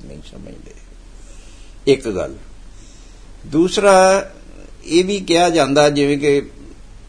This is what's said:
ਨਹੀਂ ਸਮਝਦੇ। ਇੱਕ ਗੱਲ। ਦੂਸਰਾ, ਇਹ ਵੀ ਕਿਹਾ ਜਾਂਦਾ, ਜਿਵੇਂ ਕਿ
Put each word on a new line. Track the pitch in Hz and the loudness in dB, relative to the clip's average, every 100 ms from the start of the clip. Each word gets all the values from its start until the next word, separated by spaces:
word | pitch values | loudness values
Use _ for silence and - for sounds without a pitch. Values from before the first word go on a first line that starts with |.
| - | -18
ਨਹੀਂ | 76 - | -20 -20
ਸਮਝਦੇ। | - - - - - - - - - - - - - - - - | -20 -20 -20 -20 -20 -20 -20 -20 -20 -20 -20 -20 -20 -20 -6 0
ਇੱਕ | 135 120 | 0 0
ਗੱਲ। | 92 69 - - - - - - - - - - - - | -6 -8 -12 -18 -20 -20 -20 -20 -20 -20 -20 -20 -20 -4
ਦੂਸਰਾ, | 151 180 208 202 190 190 196 196 - - - - - - | 0 0 2 4 6 4 2 -2 -16 -20 -20 -20 -20 -2
ਇਹ | 165 185 | 0 0
ਵੀ | 202 | -4
ਕਿਹਾ | 190 165 175 | -2 2 2
ਜਾਂਦਾ, | 165 135 143 147 | 2 2 4 4
ਜਿਵੇਂ | 143 143 143 | 2 0 0
ਕਿ | 147 143 - - - - - - | 0 0 -2 -18 -20 -20 -20 -20